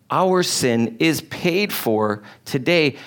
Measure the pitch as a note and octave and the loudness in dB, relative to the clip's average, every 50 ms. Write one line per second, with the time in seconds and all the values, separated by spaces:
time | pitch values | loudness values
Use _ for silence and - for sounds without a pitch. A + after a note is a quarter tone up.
0 | _ - B2 D3+ F#3 F#3 F#3 F3+ F3 - - - - B2+ A#2 A#2 A#2 A#2 - - | _ -4 0 0 2 2 2 2 0 0 -2 0 0 2 2 2 0 0 0 0
1 | D#3+ D#3+ D3 - - - - - - F3+ E3+ G3 G#3 - - - - A#2 A2 G#2+ | 0 0 0 0 -4 -10 -10 -4 -2 0 0 0 -2 -2 -4 -4 -2 0 0 2
2 | G#2+ G#2+ G#2 G#2 - - - - - - - C#3 B2 D#3+ F3 E3+ D#3 C#3 B2 - | 0 0 -2 -4 -8 -18 -20 -20 -14 -6 -6 -4 0 2 2 4 2 2 0 -4
3 | - | -12